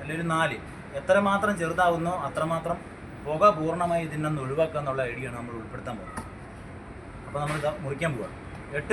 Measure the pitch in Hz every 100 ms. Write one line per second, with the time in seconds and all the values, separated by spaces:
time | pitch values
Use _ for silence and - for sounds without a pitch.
0 | 147 160 170 160 156 - - - - 139
1 | - 196 202 196 208 180 165 165 175 170
2 | 170 180 139 147 160 165 165 175 - -
3 | - - 143 156 208 156 156 170 170 170
4 | 156 151 151 151 131 143 160 151 139 131
5 | 123 123 127 120 120 117 107 - 123 107
6 | 90 - - - - - - - - -
7 | - - - 143 147 151 147 151 139 139
8 | 160 120 95 - - - - 143 147